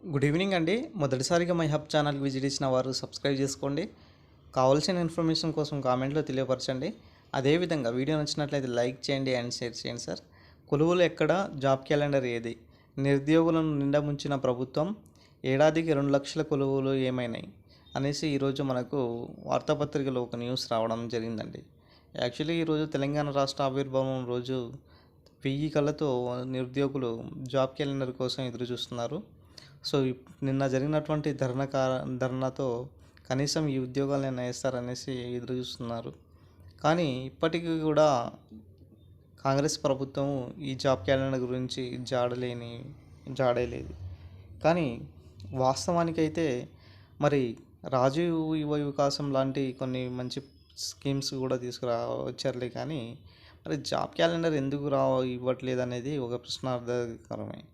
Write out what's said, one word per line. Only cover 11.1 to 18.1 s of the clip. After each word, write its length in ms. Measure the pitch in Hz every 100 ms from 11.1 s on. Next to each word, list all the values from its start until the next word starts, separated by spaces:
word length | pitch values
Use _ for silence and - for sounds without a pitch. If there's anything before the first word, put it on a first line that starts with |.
| 170 156 170 202 143
జాబ్ 240 | 135 135
క్యాలెండర్ 460 | - 147 147 139 127
ఏది? 320 | 117 117 120 - - _ -
నిరుద్యోగులను 840 | 139 139 139 165 165 160 156 147
నిండా 200 | 139 143
ముంచిన 360 | 147 143 143 139
ప్రభుత్వం, 600 | 127 123 127 - 165 214 - - - _ 135
ఏడాదికి 480 | 135 151 156 160
రెండు 180 | 143 139
లక్షల 300 | 139 139 160
కొలువులు 540 | 156 143 139 135 135 135
ఏమైనాయి 520 | 131 127 120 113 - - - - - 135
అనేసి 320 | 139